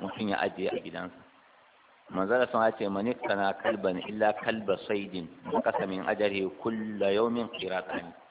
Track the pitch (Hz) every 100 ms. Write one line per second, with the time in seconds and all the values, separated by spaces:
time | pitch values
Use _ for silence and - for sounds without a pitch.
0 | 95 - 104 98 98 - 95 - - 85
1 | 90 - - - - - - - - -
2 | - 90 98 123 123 117 113 110 104 98
3 | 113 120 - 101 98 95 - 107 98 90
4 | 101 107 107 107 117 110 101 92 - 104
5 | 98 92 82 - - 151 113 - 98 95
6 | 87 104 104 98 95 - 117 110 107 104
7 | 98 101 117 120 110 - 92 92 - 92
8 | 87 - -